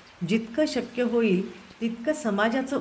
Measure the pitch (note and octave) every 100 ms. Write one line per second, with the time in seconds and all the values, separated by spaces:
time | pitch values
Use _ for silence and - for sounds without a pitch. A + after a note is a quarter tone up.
0 | - - E3+ A3+ - - D4+ B3+ - -
1 | A#3+ A#3 A3 F3+ - - - - A3+ A#3
2 | D#4 D4+ A3+ G3+ A3+ C4+ C4 C#4